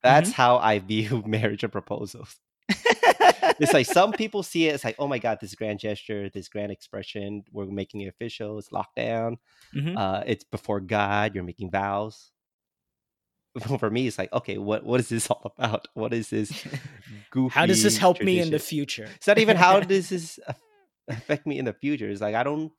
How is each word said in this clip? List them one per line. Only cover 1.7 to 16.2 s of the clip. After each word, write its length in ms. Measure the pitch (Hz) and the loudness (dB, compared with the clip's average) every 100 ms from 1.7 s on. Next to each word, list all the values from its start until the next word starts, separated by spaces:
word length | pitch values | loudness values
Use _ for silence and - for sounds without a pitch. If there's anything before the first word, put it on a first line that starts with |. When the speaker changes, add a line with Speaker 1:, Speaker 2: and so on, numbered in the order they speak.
Speaker 1:
proposals. 640 | 101 - - 101 120 - - _ _ - | -6 -8 -10 -8 -14 -20 -20 _ _ -4
Speaker 2:
<laughs> 80 | - 466 - 466 - 415 - - - | 0 2 4 4 6 6 6 0 2
Speaker 1:
It's 140 | 151 | 4
like, 120 | 143 123 | 4 4
some 260 | 175 208 | 4 4
people 300 | 339 214 208 | 2 -4 -4
see 260 | - 175 160 | -4 0 0
it, 60 | |
it's 100 | 143 | 0
like, 120 | 120 113 | -4 -4
"Oh 80 | 143 | -4
my 100 | 127 | -2
God, 200 | 117 107 | -2 -4
this 140 | 98 | -8
grand 240 | - 110 104 | -8 -6 -4
gesture, 480 | 110 104 - 104 98 | -6 -8 -8 -8 -8
this 180 | 101 90 | -10 -12
grand 240 | 107 104 | -10 -8
expression, 720 | 95 - 101 95 107 101 104 98 | -10 -14 -14 -12 -10 -10 -10 -12
we're 140 | 104 98 | -12 -8
making 340 | 98 92 104 | -8 -8 -10
it 40 | 98 | -12
official, 500 | _ 120 - 104 107 | _ -12 -10 -10 -10
it's 140 | - | -10
locked 240 | - - - | -8 -8 -6
down. 420 | 117 113 113 117 _ _ _ | -4 -4 -4 -8 _ _ _
Speaker 2:
Mm-hmm. 220 | 143 151 175 | -6 -4 -2
Speaker 1:
Uh, 260 | 95 95 117 | -2 -4 -4
it's 180 | 110 | -6
before 360 | _ 110 - 101 | _ -10 -6 -6
God, 540 | 92 107 101 101 107 | -2 0 0 0 0
you're 100 | 98 | -4
making 260 | 90 - 95 | -8 -10 -4
vows." 600 | 98 101 101 107 - _ _ _ _ _ _ _ _ _ _ _ _ _ | -2 -2 -2 -4 -10 _ _ _ _ _ _ _ _ _ _ _ _ _
<laughs> 240 | 131 110 135 | -12 -6 -2
For 120 | 110 | -2
me, 160 | 117 127 | 0 -2
it's 120 | - | -4
like, 140 | 95 | -6
"Okay, 240 | 123 - 98 | -6 -6 -8
what, 260 | 101 107 | -4 -4
what 160 | 110 123 | 0 -2
is 80 | 117 | 0
this 200 | 117 - | -4 -4
all 220 | - 101 - | -6 -6 -6
about? 320 | 113 110 - | -4 -4 -8
What 180 | - 113 | -8 -4
is 160 | 117 | -4